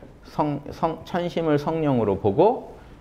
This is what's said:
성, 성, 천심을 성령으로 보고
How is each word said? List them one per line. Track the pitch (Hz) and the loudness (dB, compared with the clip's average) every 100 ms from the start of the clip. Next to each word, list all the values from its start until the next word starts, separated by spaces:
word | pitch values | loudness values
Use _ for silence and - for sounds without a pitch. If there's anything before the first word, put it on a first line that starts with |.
| - - | -20 -20
성, | - - 151 143 - | -10 -4 -2 -2 -8
성, | - 165 165 - | -4 -4 -4 -6
천심을 | 180 175 170 165 147 | -4 -2 -2 2 2
성령으로 | 156 160 151 127 104 98 | 0 0 0 2 2 2
보고 | 104 98 196 262 - - - - | 2 4 4 2 -6 -18 -20 -20